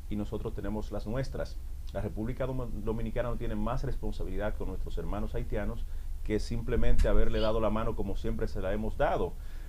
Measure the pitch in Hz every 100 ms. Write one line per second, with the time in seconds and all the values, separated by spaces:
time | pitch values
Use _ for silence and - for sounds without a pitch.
0 | - 104 104 110 113 104 101 107 104 101
1 | 104 123 131 120 - - - - - 95
2 | 104 104 110 - 131 127 120 107 104 113
3 | 113 120 120 110 135 107 110 131 131 113
4 | 107 - 87 92 104 - 92 92 - -
5 | 80 98 110 120 120 107 104 117 - -
6 | - - - 107 - 117 117 113 113 113
7 | 113 107 110 110 110 113 107 107 117 107
8 | 101 98 110 110 110 107 92 107 107 -
9 | 151 196 87 - - -